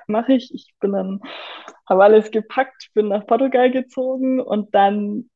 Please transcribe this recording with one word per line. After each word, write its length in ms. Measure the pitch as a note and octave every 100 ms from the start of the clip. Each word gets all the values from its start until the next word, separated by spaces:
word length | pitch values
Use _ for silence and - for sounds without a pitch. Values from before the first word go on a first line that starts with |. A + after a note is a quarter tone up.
| -
mache 260 | G#3+ A#3+
ich.“ 200 | C4 -
Ich 200 | - - _
bin 140 | G3+
dann, 280 | G3 F#3+ G3 - - - - - - -
habe 140 | F#3+
alles 280 | G#3 G#3+ G#3+
gepackt, 600 | A3 G#3+ B3+ C4+ _ -
bin 160 | G#3+ G#3+
nach 180 | G3+ G#3
Portugal 440 | A#3 C4+ B3+ B3+
gezogen 680 | B3+ B3+ C4 B3+ C4 C4 C4
und 340 | - G#3 G3+ G3+
dann 540 | G3 G#3 G#3 G#3+ -